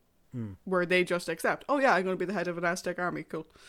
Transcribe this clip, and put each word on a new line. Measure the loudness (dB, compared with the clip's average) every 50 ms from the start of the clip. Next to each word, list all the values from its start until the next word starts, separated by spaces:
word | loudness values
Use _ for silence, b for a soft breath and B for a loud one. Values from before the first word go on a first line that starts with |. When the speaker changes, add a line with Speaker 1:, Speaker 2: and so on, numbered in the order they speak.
| _ _ _ _ _ _
Speaker 1:
Hmm. | -10 -8 -8 -8 -10 -12 _
Speaker 2:
where | -2 0 0 2
they | 4 4 4 4
just | 2 0 -2 -2 -4
accept, | -4 -2 0 0 0 -2 -2
"Oh | 0 2
yeah, | 4 6 6 6
I'm | 4 2
gonna | 0 -2
be | -2 -2
the | -2 -2
head | -2 -4
of | -4 -4
an | -2 -2
Aztec | -2 -2 -2 -4 -6 -4
army, | -4 -4 -4 -4 -6 -8
cool." | -8 -10 -10 -10 -12 B B B